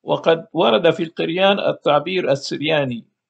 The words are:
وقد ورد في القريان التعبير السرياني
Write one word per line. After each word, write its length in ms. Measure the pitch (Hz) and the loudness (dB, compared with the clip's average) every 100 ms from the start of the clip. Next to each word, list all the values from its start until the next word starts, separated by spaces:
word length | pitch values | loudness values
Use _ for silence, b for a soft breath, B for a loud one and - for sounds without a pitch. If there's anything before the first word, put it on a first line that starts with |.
وقد 460 | - 147 - 165 - | -2 -2 2 0 0
ورد 380 | 156 220 214 165 | 0 2 4 2
في 120 | - | 0
القريان 580 | 160 - 165 175 196 202 | -6 -6 -4 0 2 2
التعبير 680 | - 139 151 147 156 185 139 | -2 -2 0 0 0 -4 0
السرياني 720 | 131 - - 151 156 135 117 - _ | -2 -4 -6 -2 0 -2 -6 -14 _